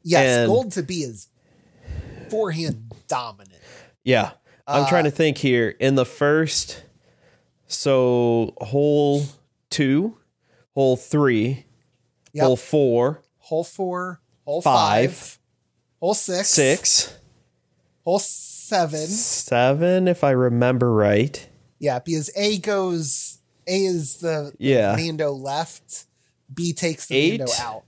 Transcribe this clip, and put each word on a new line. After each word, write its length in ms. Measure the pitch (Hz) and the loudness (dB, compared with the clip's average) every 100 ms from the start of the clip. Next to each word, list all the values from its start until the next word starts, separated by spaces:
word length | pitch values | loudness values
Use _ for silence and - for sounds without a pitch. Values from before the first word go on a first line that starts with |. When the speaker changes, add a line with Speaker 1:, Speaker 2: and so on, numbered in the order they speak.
Speaker 1:
Yes, 360 | 165 165 131 120 | 2 4 4 4
Speaker 2:
And 100 | 117 | 4
Speaker 1:
Gold 240 | 226 233 | 2 0
to 100 | 190 | -8
B 200 | 143 180 | -6 -6
is 260 | 135 107 - _ _ _ _ _ - - - - - | -8 -10 -16 _ _ _ _ _ -14 -14 -12 -18 -6
forehand 640 | 214 202 160 160 113 - - - | -4 -2 -4 -6 -6 -12 -20 -6
dominant. 440 | 127 117 101 95 87 - - - _ | -6 -6 -14 -20 _ -20 -20 -20 _
Speaker 2:
Yeah. 280 | - 120 98 - _ _ - | 2 2 0 -8 _ _ -2
I'm 160 | 139 | 0
Speaker 1:
Uh, 40 | 147 | 2
Speaker 2:
trying 160 | 175 | 2
to 60 | 151 | 2
think 260 | 143 160 143 | 2 0 2
here. 380 | 139 123 113 - | 2 2 0 0
In 160 | 131 | 0
the 100 | 135 | 2
first, 800 | 123 - 143 156 156 - - - - _ _ _ _ _ _ _ _ | 0 0 2 2 0 -2 -6 -12 -18 _ _ _ _ _ _ _ _
so 880 | - 143 135 127 123 120 117 113 - | -4 0 2 4 2 2 2 -2 -6
hole 680 | 101 139 147 147 143 143 143 - _ _ _ | -4 0 2 2 2 0 -4 -10 _ _ _
two, 480 | - 135 143 214 - _ _ _ _ _ | 0 2 2 0 -6 _ _ _ _ _
hole 220 | - 135 127 | 0 2 2
three, 680 | - 151 139 110 117 135 _ _ _ _ _ _ _ | 0 2 4 2 0 -4 _ _ _ _ _ _ _
Speaker 1:
Yep. 120 | 147 | 0
Speaker 2:
hole 120 | 165 - | 2 2
four, 680 | - 156 135 117 127 151 _ _ | 0 2 4 4 2 -2 _ _
Speaker 1:
Hole 240 | - 160 | -6 -6
four, 560 | 170 - 185 180 180 175 _ _ | -6 -8 -6 -6 -8 -12 _ _
hole 160 | - 156 | -6 -2
Speaker 2:
five, 520 | 160 127 - 107 135 | 4 4 4 2 2
Speaker 1:
five, 240 | 139 - - _ _ _ _ _ _ | -2 -14 -16 _ _ _ _ _ _
hole 140 | 170 | -2
six, 360 | 214 - 180 196 | -2 -2 -2 2
Speaker 2:
six, 680 | - 135 147 - - - - _ _ _ _ _ _ _ _ | 4 4 2 2 0 0 -12 _ _ _ _ _ _ _ _
Speaker 1:
hole 140 | - 196 | -2 0
seven. 880 | - - - - - 208 160 151 160 | 0 -6 -8 -10 -4 -2 -2 -4 -6
Speaker 2:
seven, 1000 | 214 - - - 120 127 143 170 185 185 | -4 -4 -4 -2 2 2 2 2 2 2
if 160 | 175 | 2
I 60 | 143 | 2
remember 600 | 127 127 120 123 127 123 | 4 2 2 2 2 2
right. 560 | 110 101 104 139 - - _ _ _ | 4 4 4 0 -6 -18 _ _ _
Speaker 1:
Yeah, 220 | 147 127 | -4 -4
because 280 | 165 160 143 | -4 -4 -4
A 240 | 202 208 208 | -4 -2 -2
goes, 800 | 208 196 185 170 147 - - - _ _ - | -2 -2 -2 -2 -2 -2 -2 -8 _ _ -4
A 160 | 190 | -2
is 320 | 190 175 143 - | 0 -2 -4 -4
the, 360 | 170 156 143 - | -4 -4 -6 -4
the 60 | 135 | 2
Speaker 2:
Yeah. 300 | 127 104 104 | 2 2 0
Speaker 1:
Mando 340 | 165 156 147 | -2 -2 -4
left, 720 | 139 135 143 165 - - - - _ _ _ _ | -4 -6 -6 -6 -12 -14 -16 -16 _ _ _ _
B 200 | 135 170 | -6 -4
takes 340 | 160 175 156 - | -2 -4 -4 -2
the 80 | |
Speaker 2:
Eight, 240 | 131 156 226 | 2 2 0
Speaker 1:
Mando 120 | 127 110 | -2 -4
out. 240 | 120 110 | -4 -12